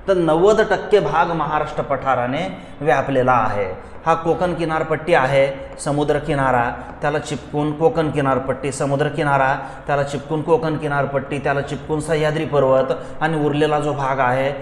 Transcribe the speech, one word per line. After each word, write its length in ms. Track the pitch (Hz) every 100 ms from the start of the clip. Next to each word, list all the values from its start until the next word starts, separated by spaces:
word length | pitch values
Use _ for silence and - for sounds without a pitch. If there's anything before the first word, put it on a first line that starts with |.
| -
तर 60 |
नव्वद 460 | 185 165 156 190 214 214
टक्के 300 | 202 - 208
भाग 260 | 151 151 170
महाराष्ट्र 560 | 165 147 151 151 -
पठाराने 760 | 147 135 135 123 123 143 190 - - -
व्यापलेला 520 | 147 143 135 131 123
आहे. 580 | 123 107 101 95 - - - -
हा 80 |
कोकण 400 | 160 165 160 180
किनारपट्टी 600 | 160 165 160 160 151 170
आहे, 640 | 165 131 139 139 - - -
समुद्र 340 | - 143 147 143
किनारा, 540 | 139 143 135 127 120 123 - -
त्याला 160 | 147 147
चिपकून 540 | - 139 - 147 151
कोकण 380 | 147 160 165 151
किनारपट्टी, 600 | 135 135 135 - 127 143
समुद्र 360 | 131 143 139 147
किनारा, 500 | 151 147 139 135 139 - - -
त्याला 160 | 143
चिपकून 400 | 139 147 - 156
कोकण 340 | 147 160 160 147
किनारपट्टी, 600 | 151 143 139 139 135 147
त्याला 220 | 147 139
चिपकून 400 | 135 143 - 156
सह्याद्री 440 | 147 156 151 151
पर्वत 480 | 151 143 135 131 131 127 - -
आणि 240 | 156 160
उरलेला 360 | 147 143 151 151
जो 120 | 147
भाग 260 | 135 135 135
आहे, 340 | 127 127 135 139